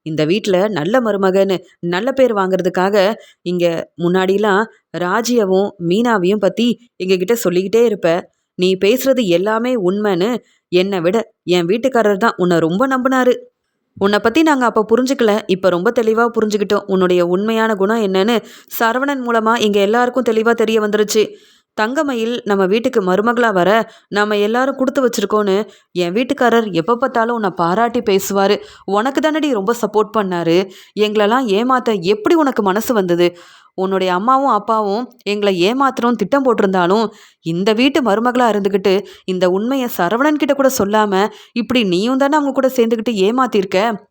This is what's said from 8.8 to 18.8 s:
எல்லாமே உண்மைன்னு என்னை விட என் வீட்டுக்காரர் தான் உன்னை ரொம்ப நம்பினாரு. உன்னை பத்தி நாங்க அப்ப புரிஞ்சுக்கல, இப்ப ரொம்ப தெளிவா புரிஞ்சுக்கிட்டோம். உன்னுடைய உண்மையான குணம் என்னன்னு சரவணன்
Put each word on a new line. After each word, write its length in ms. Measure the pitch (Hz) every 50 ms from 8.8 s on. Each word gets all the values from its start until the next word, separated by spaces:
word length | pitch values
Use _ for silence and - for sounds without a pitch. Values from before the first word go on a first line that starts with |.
| 190 196 247 254 262 269 262 247 240
எல்லாமே 500 | 180 170 170 190 214 220 226 233 254 254
உண்மைன்னு 600 | 233 180 180 196 208 214 208 190 170 185 233 247 208 _ _ _ _ _ _
என்னை 300 | 175 180 185 196 202 185
விட 320 | 160 175 190 - - - _ _ _
என் 220 | 165 180 180 170
வீட்டுக்காரர் 520 | 170 202 240 226 262 - 240 214 208 202
தான் 160 | 185 226 - -
உன்னை 220 | - 180 180 180 160
ரொம்ப 280 | 160 160 175 202 262
நம்பினாரு. 480 | 269 269 262 240 262 269 262 254 254 233 247 - - _ _ _ _ _ _ _ _ _
உன்னை 220 | - 196 202 208 208
பத்தி 220 | 202 226 226 320
நாங்க 240 | 330 320 294 262 247
அப்ப 200 | 226 - 220 208
புரிஞ்சுக்கல, 560 | 214 226 233 254 254 277 - 240 214 202 220 -
இப்ப 220 | - 190 185 - 185
ரொம்ப 220 | 175 170 180 240 233 247
தெளிவா 280 | 226 220 220 220 240 233
புரிஞ்சுக்கிட்டோம். 560 | 233 226 220 214 208 202 202 190 208 202 -
உன்னுடைய 400 | - 190 190 185 180 180 180 175
உண்மையான 500 | 170 180 190 208 220 226 220 220 220 220
குணம் 280 | 190 190 202 226 233 214
என்னன்னு 360 | 190 190 190 190 226 240 214 - - - - - _ -
சரவணன் 440 | -